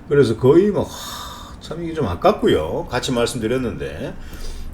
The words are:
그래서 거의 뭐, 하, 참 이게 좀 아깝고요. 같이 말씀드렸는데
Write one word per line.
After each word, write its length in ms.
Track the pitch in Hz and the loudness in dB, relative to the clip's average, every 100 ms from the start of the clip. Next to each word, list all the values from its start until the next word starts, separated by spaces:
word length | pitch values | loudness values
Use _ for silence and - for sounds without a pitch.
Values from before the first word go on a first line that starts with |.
| - | 0
그래서 300 | 143 120 113 | 4 4 4
거의 340 | 127 160 208 | 6 8 6
뭐, 120 | 170 | 2
하, 760 | 110 - - - - - - - | -2 -6 -12 -12 -12 -14 -16 -16
참 240 | - 160 | -12 -8
이게 100 | 170 | -6
좀 140 | 160 113 | -4 -4
아깝고요. 800 | 87 175 214 208 85 78 120 165 | 2 2 4 2 2 0 -4 -4
같이 220 | 123 - | -4 -2
말씀드렸는데 1000 | 123 117 123 110 127 120 90 69 76 143 180 - - - - - | 0 0 0 -2 -2 -2 -6 -8 -8 -8 -10 -12 -10 -10 -8 -10